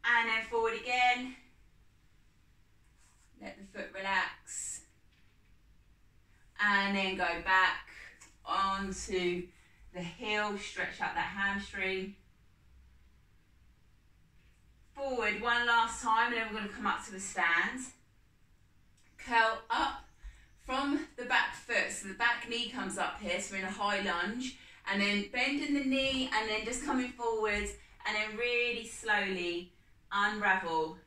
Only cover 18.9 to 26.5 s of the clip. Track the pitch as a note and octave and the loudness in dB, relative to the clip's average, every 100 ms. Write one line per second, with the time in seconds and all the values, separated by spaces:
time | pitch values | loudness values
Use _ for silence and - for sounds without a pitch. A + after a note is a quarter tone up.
18.9 | _ _ - B3+ C4 A3+ A3 - G#3+ - | _ _ -16 0 4 4 2 -2 0 0
19.9 | - - - - - - - - C4 C#4+ | -2 -14 -16 -16 -16 -20 -20 -4 -2 0
20.9 | D4 E4 - B3 B3 A#3+ - - A3+ - | 0 -2 -10 2 2 2 -4 -2 0 0
21.9 | - G3+ F#3+ A#3+ B3 A#3 A#3 A3+ B3 G3 | -4 -10 0 0 0 -2 -4 -4 -4 -4
22.9 | F#3+ - - G#3 F3+ G3+ G3 F#3+ G3+ G#3 | -2 -4 -4 -2 -2 -2 -6 -6 -2 0
23.9 | G3 G3 E3+ F#3 A#3+ B3+ - - - - | 0 0 0 -2 -2 -6 -8 -20 -14 -2
24.9 | G3+ G3+ G3+ G3+ B3 C4 C#4+ D4+ C#4+ C4 | 2 2 2 0 0 2 0 2 2 2
25.9 | C4+ C4+ C4 C4 A3 A3 | 2 2 0 0 0 0